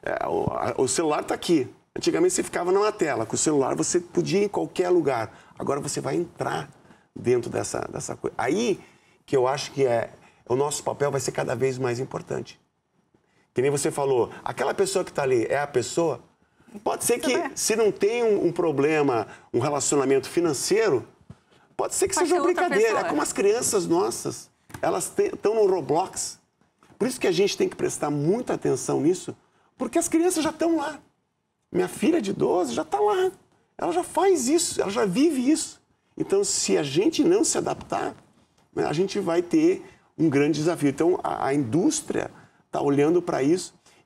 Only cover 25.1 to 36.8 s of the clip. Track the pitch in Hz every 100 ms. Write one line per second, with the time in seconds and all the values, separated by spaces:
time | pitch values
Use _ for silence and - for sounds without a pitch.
25.1 | - 202 - 202 220 202 190 139 151 185
26.1 | - - - _ _ _ _ _ - 233
27.1 | 254 220 170 196 - 190 - - - 151
28.1 | 147 147 220 247 170 147 135 - 139 139
29.1 | 185 - 113 _ _ _ - 240 330 330
30.1 | 330 349 330 311 311 330 330 294 294 -
31.1 | _ _ _ _ _ _ 175 180 - 226
32.1 | 339 196 - - 349 311 233 311 403 415
33.1 | 392 370 - _ _ _ - 330 339 -
34.1 | - 381 349 240 330 - - - 208 214
35.1 | 180 311 269 247 311 - - _ _ _
36.1 | - 156 196 196 - - 190